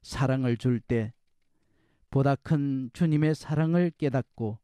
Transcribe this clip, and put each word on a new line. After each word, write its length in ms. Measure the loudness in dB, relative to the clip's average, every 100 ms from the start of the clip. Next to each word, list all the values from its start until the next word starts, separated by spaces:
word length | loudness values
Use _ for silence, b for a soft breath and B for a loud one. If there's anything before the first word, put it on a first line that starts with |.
사랑을 540 | -12 -4 0 0 0 0
줄 240 | 0 -2
때 320 | 0 -2 -2 -10 _ _ _ _ _ _ _ _ _
보다 240 | 0 2
큰 560 | 0 0 0 0 -2 -6
주님의 420 | -2 2 2 2
사랑을 560 | 0 -4 0 2 2 0
깨닫고 680 | -2 -2 -2 -4 -6 -6 -6